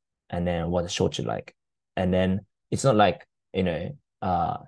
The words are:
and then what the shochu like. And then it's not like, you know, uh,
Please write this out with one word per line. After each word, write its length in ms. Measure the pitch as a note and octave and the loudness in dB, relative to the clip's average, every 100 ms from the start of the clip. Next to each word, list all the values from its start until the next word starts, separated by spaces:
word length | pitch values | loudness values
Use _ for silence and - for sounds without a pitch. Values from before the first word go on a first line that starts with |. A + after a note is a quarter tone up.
| _ _ - | _ _ -8
and 160 | F2 F2 | -4 -2
then 240 | E2+ E2+ | -2 -2
what 120 | F2 | -2
the 60 | F2 | -2
shochu 360 | - F2+ - | -2 -2 -2
like. 300 | A1+ A1 - _ _ _ _ - | -4 -6 -10 _ _ _ _ -2
And 160 | F3+ | 0
then 340 | F#3 F#3 G2 - _ _ | 2 2 0 -6 _ _
it's 140 | - | 0
not 120 | - G#2+ | 2 6
like, 300 | G2+ G#2 - _ _ | 4 2 -8 _ _
you 100 | - | -2
know, 340 | F#2 D#2+ - - _ _ | -2 -2 -6 -12 _ _
uh, 380 | F#2+ E2+ D#2+ - | -2 0 -2 -6